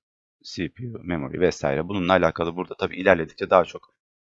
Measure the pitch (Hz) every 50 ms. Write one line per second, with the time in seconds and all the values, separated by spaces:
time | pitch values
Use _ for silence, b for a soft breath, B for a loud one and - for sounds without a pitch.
0 | _ _ _ _ _ _ _ _ - - - 117 120 147 _ - 127 120 113 98
1 | 90 87 87 78 69 65 76 78 90 98 - - - 71 69 73 80 87 101 101
2 | 87 85 95 90 85 82 - - 85 85 85 90 90 - - - 95 87 80 82
3 | 95 98 92 82 80 78 - - 98 87 98 92 82 - - - - _ _ _
4 | _ _ _ _